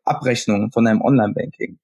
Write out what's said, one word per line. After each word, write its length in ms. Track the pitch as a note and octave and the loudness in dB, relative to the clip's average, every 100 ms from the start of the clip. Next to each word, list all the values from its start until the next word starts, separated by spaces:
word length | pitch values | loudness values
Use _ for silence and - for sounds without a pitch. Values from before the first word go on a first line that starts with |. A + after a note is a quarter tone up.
Abrechnungen 680 | - D#3 B2+ A#2+ - G#2 G#2 | -4 -2 -2 -2 -2 -2 -2
von 120 | - | 0
deinem 180 | A2+ G#2+ | 2 2
Online-Banking." 760 | - C3+ G#2 - - - - - | 2 2 2 -2 -8 -10 -12 -12